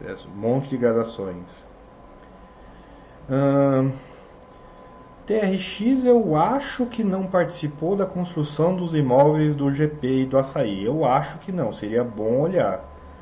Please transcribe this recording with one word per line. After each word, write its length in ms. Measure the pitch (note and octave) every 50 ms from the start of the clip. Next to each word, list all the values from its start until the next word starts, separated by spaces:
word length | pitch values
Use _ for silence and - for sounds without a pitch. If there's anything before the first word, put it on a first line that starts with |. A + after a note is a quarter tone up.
| -
É 100 | F2+ F#2+ - - -
um 80 | G2
monte 320 | G2+ G#2+ A#2 B2+ C#3 C#3+ C#3
de 80 | C3+
gradações. 920 | A#2+ A#2+ A#2 A2+ A#2 A2 - - - G2 F#2+ F2+ F2 F2 - - - - - - - - - - - - - - - - - - - - - - - - - - - - - - - - - - - - -
Ahn, 640 | C3+ C#3 C#3 C#3 C#3 C#3 C#3 C#3 C3+ C3 C3 C3+ C3 - - - - - - - - - - - - - - - - - - - - - - - - - -
T 100 | - G#3
R 240 | A3 G#3 F#3+ G3 F#3
X, 460 | F#3 - - - G#3 B3 C4+ B3+ B3
eu 320 | B3 A#3+ A#3 G#3+ E3+ D#3
acho 500 | D3+ E3 G#3 B3+ C#4 C#4 - - - B3
que 160 | A#3 - A#3 G#3
não 240 | F#3+ F#3+ F#3+ F#3+
participou 680 | F3+ - F3+ E3 - - - D#3 C#3+ - - D#3 F3 G3+
da 100 | G3 F#3+
construção 720 | F#3 - F3+ F3 - - D#3 D3 - - - E3 F3 F#3
dos 180 | F3+ F3 E3 D#3+
imóveis 640 | D3+ C#3+ B2+ B2 C3+ C#3+ D3+ D3+ D#3 D3+ D3+ D3
do 160 | C#3 C#3 C#3 C#3
G 160 | C#3+ D#3 D3
P 340 | D3+ - - B2+ C3 C3 C3
e 40 |
do 120 | C3 C3 C3+
Açaí. 460 | C3+ - - D#3 C3 G#2+ G2 F#2+ G2+
Eu 200 | A2+ D3 D#3+ D3+
acho 340 | B2 B2+ D3 D3+ - - -
que 120 | - -
não. 220 | F#3 F3 C3 G#2 G2
Seria 320 | - G#2+ G#2 A2 A#2 B2
bom 360 | A#2 G#2 G#2+ G#2+ A2 A#2+ C3+
olhar. 440 | D3+ F3 F#3 E3 A#2 G2 F#2+ - - - - - - - - -